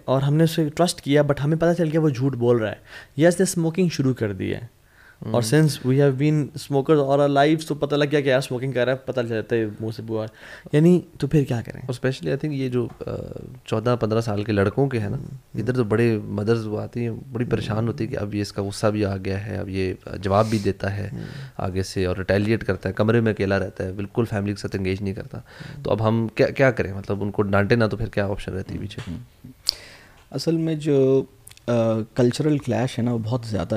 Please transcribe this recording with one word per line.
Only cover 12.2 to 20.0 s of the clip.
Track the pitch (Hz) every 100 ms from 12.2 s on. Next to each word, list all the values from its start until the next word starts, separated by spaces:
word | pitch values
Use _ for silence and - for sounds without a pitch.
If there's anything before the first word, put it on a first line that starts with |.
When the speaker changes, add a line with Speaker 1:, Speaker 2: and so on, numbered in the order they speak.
| 165 143
Speaker 2:
I | 151
think | 139
یہ | 131
جو، | 123 120 - -
آ، | 110 - - - 127
چودہ | - 110 110 120
پندرہ | 110 110
سال | 117 104
کے | 104
لڑکوں | 104 98 113 139
کے | 120
ہیں | 104
نا، | 104
Speaker 1:
ہم۔ | - - -
Speaker 2:
ادھر | - 110
تو | 127
بڑے | 107 110 117 107
mothers | 104 101 104 117 107
وہ | 104
آتی | 104 120
ہیں، | 120 110 135
بڑی | 123
پریشان | 123 120 - 107 117
ہوتی | -
ہے | 113
کہ | -
اب | 104
یہ | 104
اس | 101
کا | -
غصہ | 98 101 110
بھی | 107
آ | 98 98
گیا | 95 95 107
ہے، | 98
اب | 98
یہ | 95 95 95